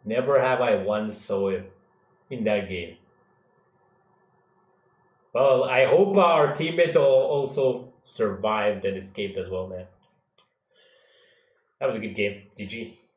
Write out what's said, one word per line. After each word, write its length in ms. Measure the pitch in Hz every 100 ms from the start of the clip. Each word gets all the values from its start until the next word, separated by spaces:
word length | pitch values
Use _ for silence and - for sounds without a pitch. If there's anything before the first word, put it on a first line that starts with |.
| 104
Never 340 | 117 127 139
have 220 | 127 123
I 140 | 120 101
once 420 | 95 107 107 101
saw 300 | - 98 98
it 240 | 92 - _ _ _ _ _ _
in 140 | 127
that 260 | 107 104 95
game. 280 | 90 82 82 _ _ _ _ _ _ _ _ _ _ _ _ _ _ _ _ _ _ _ _ _ _ _
Well, 300 | 117 139 131
I 220 | - 127 131
hope 300 | 156 196 190
our 360 | 175 160 147
teammates 420 | 147 160 165 165 165
al-, 80 |
also 920 | 139 131 135 143 139 - 131 120 - _
survived 800 | - - 110 95 107 107 104 98 101
and 120 | 95
escaped 400 | 95 - 101 95
as 120 | 90
well, 180 | 92 92
man. 180 | 92 90 _ _ _ _ _ _ _ _ _ _ _ _ _ _ _ _ _ _ _
That 80 | 135
was 80 | 113
a 40 |
good 160 | 107 98
game. 280 | 101 - - _
G 80 | 98
G. 340 | 110 110 - _